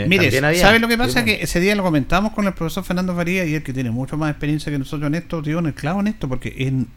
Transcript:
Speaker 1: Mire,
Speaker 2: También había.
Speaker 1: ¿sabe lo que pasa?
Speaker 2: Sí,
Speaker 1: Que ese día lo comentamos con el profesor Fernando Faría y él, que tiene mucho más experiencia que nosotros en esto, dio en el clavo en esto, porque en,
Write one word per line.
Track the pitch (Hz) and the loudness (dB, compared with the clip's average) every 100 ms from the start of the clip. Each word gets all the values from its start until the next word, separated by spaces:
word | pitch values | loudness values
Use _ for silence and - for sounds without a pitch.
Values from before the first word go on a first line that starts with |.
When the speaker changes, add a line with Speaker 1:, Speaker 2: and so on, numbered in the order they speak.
| 107 | 2
Speaker 1:
Mire, | 190 165 | 4 4
Speaker 2:
También | 131 147 | 4 2
había. | 175 | 6
Speaker 1:
¿sabe | 190 226 | 6 6
lo | 233 | 4
que | 233 | 2
pasa? | - 262 | 2 2
Speaker 2:
Sí, | 226 | 2
Speaker 1:
Que | 208 | 0
ese | 160 175 | 0 2
día | 190 208 | 2 2
lo | |
comentamos | 185 156 - 175 208 | 2 2 2 2 0
con | - 202 | 0 -2
el | |
profesor | - 160 196 | -2 -4 -4
Fernando | 180 180 185 175 | -4 -2 -2 -2
Faría | 170 190 165 | -2 0 0
y | 151 | -2
él, | |
que | 143 | -4
tiene | 131 120 | -4 -4
mucho | 120 131 156 | -4 -4 -4
más | 156 | -4
experiencia | 147 147 151 156 | -2 -2 -2 -2
que | 147 | -4
nosotros | 131 151 151 | -4 -4 -2
en | 170 | -2
esto, | - 165 | -4 -6
dio | 147 165 | -4 -2
en | 160 | -2
el | |
clavo | - 147 196 | -4 -4 -2
en | 202 | -2
esto, | - 135 | -2 -4
porque | 127 110 - | -4 -6 -4
en, | 131 131 117 | -2 -2 -4